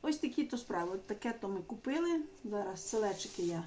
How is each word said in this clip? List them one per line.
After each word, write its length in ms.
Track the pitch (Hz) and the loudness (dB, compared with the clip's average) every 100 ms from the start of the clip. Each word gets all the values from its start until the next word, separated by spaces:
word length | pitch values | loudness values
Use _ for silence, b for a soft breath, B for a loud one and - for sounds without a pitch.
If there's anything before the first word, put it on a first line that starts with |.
Ось 160 | 311 302 | 2 2
такі 260 | 269 269 | 2 2
то 140 | - 240 | 0 -2
справи. 340 | - 180 175 190 | 0 0 2 -2
От 120 | - | -4
таке 260 | 208 247 | -2 -2
то 140 | 226 196 | -2 -2
ми 120 | 190 | -2
купили. 600 | 170 - - 302 339 330 302 - | -4 -4 0 2 4 2 0 -6
Зараз 460 | 214 208 190 175 - | -2 0 0 -4 0
селечики 540 | 220 208 185 - - | 2 2 0 -4 0
я 200 | 170 165 | 0 0